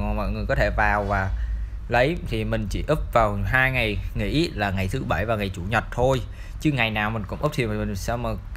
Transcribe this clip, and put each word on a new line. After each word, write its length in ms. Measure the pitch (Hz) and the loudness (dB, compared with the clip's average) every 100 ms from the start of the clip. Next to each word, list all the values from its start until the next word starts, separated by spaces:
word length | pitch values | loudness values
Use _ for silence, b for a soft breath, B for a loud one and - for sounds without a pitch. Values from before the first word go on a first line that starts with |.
| 104 107 | 0 0
mọi 160 | 98 | -2
người 140 | 107 104 | -2 0
có 60 | - | 2
thể 140 | 104 101 | 2 4
vào 260 | 107 104 | 4 4
và 260 | 101 98 95 B B B B B - | 2 0 0 B B B B B 0
lấy. 280 | 120 135 170 - | 2 4 0 -2
Thì 160 | 113 | -2
mình 240 | 110 110 104 | -2 -2 -2
chỉ 140 | 92 - | -2 0
up 80 | 151 - | 0 2
vào 260 | 123 110 101 98 | 4 4 2 2
hai 260 | 131 131 | 4 4
ngày 260 | 131 110 98 - - | 2 0 0 -4 -2
nghỉ 340 | 104 131 170 - | 0 2 0 0
là 160 | 101 | 0
ngày 180 | 95 92 | 0 0
thứ 120 | 135 | -2
bảy 220 | - 82 107 | -2 0 0
và 100 | 110 | 0
ngày 160 | 101 90 | -2 -4
chủ 60 | 87 | 0
nhật 140 | 113 - | 0 0
thôi, 300 | - 127 131 107 B B - | 2 2 2 -2 B B -4
chứ 100 | 156 | -2
ngày 200 | 135 113 | 2 2
nào 180 | 107 107 | 2 0
mình 140 | 113 101 | -2 -6
cũng 120 | 107 151 | -4 -2
up 60 | - | 0
thì 100 | 117 | 0
mình, 300 | 107 104 98 | 0 -2 -4
sao 220 | - 120 | -4 -2
mà 120 | 117 107 - | -2 -4 -6